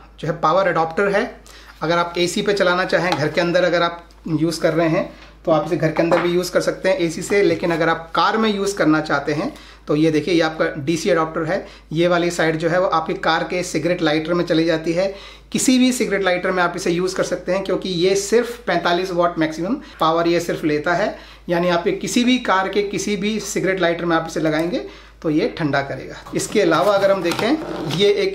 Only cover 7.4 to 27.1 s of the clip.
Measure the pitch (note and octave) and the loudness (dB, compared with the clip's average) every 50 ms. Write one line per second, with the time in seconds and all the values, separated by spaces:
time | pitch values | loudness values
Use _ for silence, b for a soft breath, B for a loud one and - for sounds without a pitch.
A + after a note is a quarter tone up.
7.4 | G3 E3+ E3 D#3+ - F3 E3+ D#3+ E3 D#3+ E3 D#3+ - - - E3 E3+ G3 G#3 A3 | 4 4 2 2 0 -2 0 0 2 0 0 -2 -4 -4 0 2 2 2 2 2
8.4 | A3 A3 G#3 G3 G3 G3 - - E3 D#3 D#3 D#3 D3+ - D#3 C#3+ C#3+ - D3 C#3+ | 2 0 0 0 -2 -2 -2 0 2 2 2 2 2 0 -2 -2 -2 -2 -2 -2
9.4 | F#3+ C4+ - B B B B B B - D#3+ D3 D#3 D#3+ D#3 D3+ D3+ D3+ F3+ E3 | -4 -6 -8 B B B B B B -2 0 2 2 2 2 2 0 2 2 2
10.4 | E3 D#3+ D#3+ - F3 D#3+ - D#3 C3+ C3+ E3+ D#3+ - G#3 - E3 D#3+ D#3+ - F3 | 2 0 0 0 -2 -2 -2 -4 -4 -2 -2 0 0 0 2 2 0 -2 -2 -4
11.4 | D#3+ D3+ F3+ G3+ - B B B B B - D#3 E3+ F3 F3+ E3+ E3+ F3 E3+ - | -4 -2 -4 -4 -6 B B B B B -2 0 2 2 2 2 0 0 0 0
12.4 | E3 D#3+ D#3 D#3 E3+ D#3+ E3 F#3 F#3 F#3+ D#3+ D#3+ D#3 - F3+ - - E3 D#3+ E3+ | 0 0 0 0 0 0 2 2 2 2 2 0 0 -2 -4 -4 0 0 0 0
13.4 | - - F#3+ F3+ F3 - - E3 D3 E3+ F3 F3+ E3 D#3 D3 D#3 D#3 E3 F3+ F3 | 0 -2 -4 -4 -4 -4 -4 -2 -2 -2 0 0 2 2 2 0 0 0 0 0
14.4 | E3 E3+ E3+ D#3+ E3 E3 E3 D#3+ D#3+ E3+ E3 E3+ F#3+ G3 G3 B B B B B | 0 2 2 2 2 2 0 0 -2 -2 -2 0 0 -2 -2 B B B B B
15.4 | B B - G#3+ - - B3+ B3+ B3+ B3+ B3 - A#3 F3+ G3 G3 G3 F#3 F3+ F3+ | B B -4 -2 2 2 4 4 4 4 2 0 -2 -2 0 0 0 0 0 0
16.4 | F3+ F#3 F#3 F#3 F3 F3 F3 F3+ - G3 E3+ E3+ F#3 F3+ - - F3+ - F3+ - | 0 -2 0 0 0 0 -2 -2 -2 -2 0 0 0 -2 -2 -2 -4 -2 -4 -6
17.4 | - - F3+ G3 F#3+ - F#3 E3+ - F#3+ F#3 E3 E3+ F#3+ G3 G3 G3 - A3 A#3 | -4 -2 -2 -2 -2 -2 -4 -4 -2 -4 -2 0 2 2 2 2 0 2 2 2
18.4 | B3 A#3+ - - - - F3+ F3 - F3+ F3 F3+ F#3 F#3 F3 E3+ E3+ F3 E3+ E3 | 2 0 -4 -8 -4 -2 0 0 2 0 0 0 0 -2 0 0 0 0 2 0
19.4 | D#3 D3+ D#3 D#3 E3 F#3+ B3+ D4+ B B B B E3+ D#3+ E3 E3+ E3+ E3+ E3+ E3+ | -2 -2 -2 -4 -4 -4 -4 -4 B B B B 0 2 2 2 2 2 2 0
20.4 | E3 - F3+ - - D#3 D3+ D3 D3 E3+ F3 E3+ G#3 A#3 - B B B B B | 0 -2 -4 -2 -2 0 0 0 0 0 0 0 0 -2 -4 B B B B B
21.4 | B - E3+ E3+ F3 F3+ F3 E3+ - G#3 - - - F3 - B3 A#3+ B3 B3+ B3 | B -2 -2 0 2 2 2 2 0 0 -2 -2 -2 -2 0 2 2 4 2 2
22.4 | B3 - F#3+ F#3+ F#3+ F#3+ - G#3 G#3 G3+ - F3+ - G#3 G#3 F#3+ G3+ G#3 A3 G#3 | 2 2 2 2 2 0 0 -2 -2 -2 -2 -4 -4 -2 -2 -2 -2 -2 -4 -4
23.4 | - - - F#3 D#3 F3+ F#3+ - F3 E3+ E3+ E3+ F3 F3 E3 E3 D#3+ - - F3 | -4 -4 -4 -2 -2 0 0 0 2 0 0 0 0 0 0 0 -2 -2 -4 -2
24.4 | D#3 D#3 D3 D#3 E3 F3 A3 C4+ G4+ B B B B B B B - E3 D3+ D#3 | -2 0 0 0 0 -2 -2 -4 -6 B B B B B B B -2 0 0 0
25.4 | G3+ B3+ - - E3 C#3+ C#3 C#3 C3+ C3+ C#3 C3+ - - - - - - - E3+ | 0 0 -2 -2 -2 0 0 0 -2 -2 -6 -10 -12 -14 -14 -16 -12 -8 -6 -6
26.4 | - - - A3 G3 E3+ D#3+ D#3 F3+ G#3 G3+ G3 G3 F#3+ | -4 -2 0 2 2 4 4 4 4 4 4 4 4 2